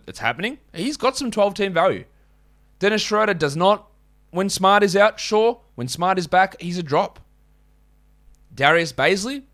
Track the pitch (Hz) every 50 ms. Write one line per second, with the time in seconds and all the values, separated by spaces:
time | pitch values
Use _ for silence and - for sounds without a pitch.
0 | - - - - 113 113 127 147 180 233 277 - _ _ - 165 185 269 311 -
1 | 214 254 262 - 285 240 - 214 202 202 190 - 202 196 175 165 - - 117 92
2 | - - _ _ _ _ _ _ _ _ _ _ _ _ _ - 180 208 214 214
3 | 208 - 208 208 214 208 196 165 156 143 139 160 180 196 208 196 - _ _ _
4 | _ _ _ _ _ _ - 175 190 196 - - 190 190 202 208 208 202 170 196
5 | 202 220 214 - - - 214 214 220 233 233 - _ _ _ - 123 127 131 165
6 | 175 185 190 185 170 147 - 180 190 190 - - 165 175 175 180 175 139 139 165
7 | 202 - - - - _ _ _ _ _ _ _ _ _ _ _ _ _ _ _
8 | _ _ _ _ _ - - _ _ _ - 107 135 143 160 170 165 156 127 -
9 | 135 156 190 196 190 247 277 277 262 _